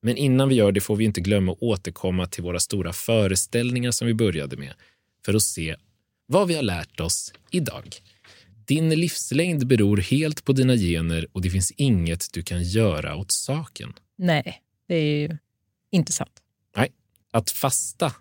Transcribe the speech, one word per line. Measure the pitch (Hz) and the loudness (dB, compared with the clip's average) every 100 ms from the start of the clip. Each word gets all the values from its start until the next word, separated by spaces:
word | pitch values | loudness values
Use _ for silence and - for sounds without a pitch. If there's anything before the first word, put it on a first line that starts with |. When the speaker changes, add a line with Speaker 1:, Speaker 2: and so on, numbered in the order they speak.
Speaker 1:
Men | 113 117 | -2 0
innan | 143 127 135 | 2 4 4
vi | |
gör | 127 101 | 6 4
det | 98 | 4
får | - 107 | 0 0
vi | |
inte | 110 101 | 2 0
glömma | 87 104 92 | 0 2 2
att | - | 0
återkomma | 120 98 - - 92 90 90 | -2 -2 -4 -6 -4 -2 -4
till | - | -6
våra | 87 87 | -6 -4
stora | - 104 87 | -2 -2 -4
föreställningar | 90 - 117 98 95 - 120 120 123 123 | -6 0 2 2 0 0 -2 0 -2 -2
som | 120 117 | -2 0
vi | |
började | 110 110 82 71 67 | 2 2 0 -6 -10
med, | 69 - _ _ _ _ | -12 -16 _ _ _ _
för | - | 0
att | 107 | 2
se | - - 80 76 _ _ _ _ _ | 2 -2 -6 -8 _ _ _ _ _
vad | 160 190 | 0 2
vi | |
har | 160 | 0
lärt | 120 87 78 - | -2 -4 -8 -6
oss | 80 - - - _ | -4 -4 -6 -18 _
idag. | 180 143 - - - _ _ - - _ _ - | -4 -4 -8 -16 -20 _ _ -20 -20 _ _ -2
Din | 147 160 | 2 2
livslängd | 160 170 - - 135 175 156 120 | 2 0 -2 -4 0 0 0 2
beror | 123 101 104 | 4 6 4
helt | 92 131 156 151 | 2 0 0 -4
på | - | 0
dina | 135 127 123 | 2 4 4
gener | 90 85 82 82 80 | 2 0 0 -2 -4
och | 95 | -2
det | 90 | 0
finns | 92 92 - | 0 -2 0
inget | 139 101 82 82 - | 2 2 2 -2 -6
du | 87 | -8
kan | 82 87 | -6 -4
göra | 87 104 110 76 73 76 | 0 2 2 0 -4 -8
åt | 98 | -4
saken. | - - 143 151 - - - _ - | -4 -2 -6 -6 -14 -14 -16 _ -4
Speaker 2:
Nej, | 180 156 - - _ _ _ | 0 0 -2 -12 _ _ _
det | |
är | 170 151 147 147 | 0 0 0 -4
ju | 160 _ _ _ _ _ | -8 _ _ _ _ _
inte | 190 - | 0 0
sant. | - - _ _ _ _ - | -4 -8 _ _ _ _ -2
Speaker 1:
Nej, | 131 _ _ _ _ | -2 _ _ _ _
att | 117 101 | -2 -2
fasta | - 135 - - - 160 - | -2 -2 -2 -6 -4 -4 -4